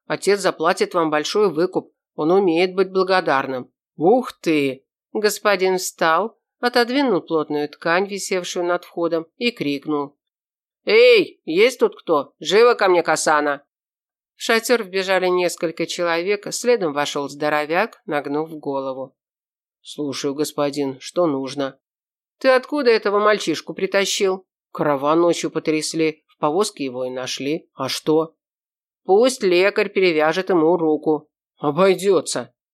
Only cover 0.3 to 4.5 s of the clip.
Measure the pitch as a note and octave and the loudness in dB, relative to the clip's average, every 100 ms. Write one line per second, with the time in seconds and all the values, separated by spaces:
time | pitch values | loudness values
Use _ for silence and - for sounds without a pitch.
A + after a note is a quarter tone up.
0.3 | G3+ F3+ - E3 F#3 G#3 F3+ D#3+ D3+ D3 | 0 0 0 0 0 0 0 0 0 -2
1.3 | G3+ G#3 D3+ F3+ E3 - _ _ - D#3 | 0 0 0 -2 -2 -8 _ _ -4 0
2.3 | F#3+ G3 E3 F#3 F#3 F#3+ F#3+ F#3 F#3 E3 | 2 2 2 0 0 -2 0 0 0 2
3.3 | C3+ C3+ C3 A#2+ _ _ - D#3+ B3+ A#3+ | 0 -2 -6 -10 _ _ -2 2 2 0
4.3 | - F3 | -6 -2